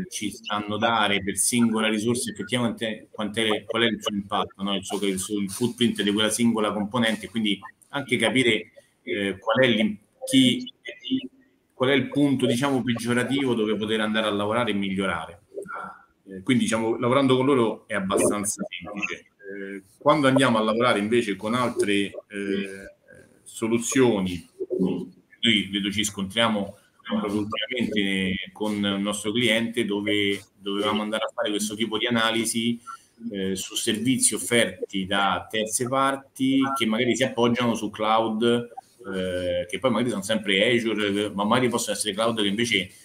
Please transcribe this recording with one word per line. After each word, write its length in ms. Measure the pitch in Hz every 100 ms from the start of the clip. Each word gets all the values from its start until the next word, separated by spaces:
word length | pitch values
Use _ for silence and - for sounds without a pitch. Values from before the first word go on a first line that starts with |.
| 92
ci 220 | - 104
sanno 460 | - - 104 104 104
dare 440 | 117 113 104 101
per 160 | 98 95
singola 520 | - 120 117 110 110
risorsa 420 | 107 113 120 107
effettivamente 800 | 101 101 127 117 110 113 107 -
quant'è, 540 | - 104 107 110 104
qual 180 | - 113
è 40 | 117
il 140 | 104
suo 140 | 110
impatto, 480 | 101 101 101 92 -
no? 140 | 98 98
Il 80 |
suo, 200 | 95 101
il 140 | 101 92
suo, 220 | 95 104
il 100 | 98
footprint 520 | 98 120 117 117 107
di 100 | 101
quella 180 | 104 107
singola 420 | 113 120 110 104
componente, 560 | 101 101 123 113 107 95
quindi 300 | 117 107 95 - - _
anche 280 | 143 135 117
capire, 540 | 110 127 120 107 - - - _
eh, 340 | - 104 98 95
qual 260 | - 131
è 20 | 131
l'im-, 320 | 107 107 101 _ - -
chi, 460 | 135 127 - - - - - - 131 - _ _ _ _
qual 160 | - 127
è 40 |
il 140 | 139 -
punto, 380 | 139 143 127 123
diciamo, 380 | 120 143 131
peggiorativo 720 | 117 113 117 120 120 139 135
dove 200 | 113 107
poter 260 | 101 107 110
andare 260 | 107 110 107
a 40 |
lavorare 400 | 101 104 117 113
e 40 |
migliorare. 680 | 101 98 95 95 85 78 - _ - - - - - _ _ -
Eh, 140 | 95
quindi, 220 | 92 120
diciamo, 320 | 107 113 113 117
lavorando 380 | 120 131 135 127
con 100 | 131
loro 420 | 131 110 - -
è 60 |
abbastanza 680 | 104 95 101 120 104 95 -
semplice. 520 | 95 - 90 101 - 82
Eh, 680 | - _ 98 98 98 98 - -
quando 300 | 143 156 135
andiamo 300 | 135 131 110
a 40 |
lavorare 380 | 110 110 123 104
invece 340 | 104 120 104
con 200 | 95 107
altre, 500 | 123 120 - 104 101
eh, 100 | 98 - - 104 98 98 98 98 98 - _ - - _
soluzioni, 1040 | - - 110 120 117 135 123 104 92 90 - - - - 92 90 - - _ -
noi 260 | 117 104 95
vedo 180 | 101 101
ci 140 | 101
scontriamo 720 | 98 - 95 110 117 107 98 - _ _
proprio 380 | - 110 104 104
ultimamente 920 | 101 - - 127 113 104 98 95 95 95 95
con 220 | - 107
il 260 | 104 101 98
nostro 320 | 101 104 110
cliente 540 | 113 117 110 117 117 101
dove 520 | 101 104 104 101 98 - _
dovevamo 440 | 101 101 104 107
andare 240 | 107 107
a 80 | 107
fare 140 | - 113
questo 260 | 104 107
tipo 220 | 107 110 107
di 100 | 120
analisi, 720 | 117 113 113 113 117 117 117 - - _ - 117
eh, 240 | 101 95 95
su 180 | -
servizi 600 | - 117 107 120 123 -
offerti 720 | 107 - 117 101 - - 98 95
da 420 | 98 98 90 87
terze 380 | 110 107 - 123
parti 720 | 135 135 135 - - 131 135 131 -
che 80 | 110
magari 300 | 110 120 117
si 80 |
appoggiano 500 | 123 117 120 120 120
su 140 | 113 104
cloud, 540 | 107 107 110 113 107
eh, 1200 | 117 120 120 - - - - 92 92 92 90 87 87
che 120 | 92
poi 120 | 131
magari 200 | 110 123
sono 120 | 196
sempre 480 | - 110 101 98 113
Azure, 600 | 120 113 104 104 101 104
ma 140 | 98
magari 260 | 107 123 127
possono 260 | 113 - 101
essere 160 | 107
cloud 280 | 98 113 113
che 60 | 101
invece 420 | 104 120 101 90 -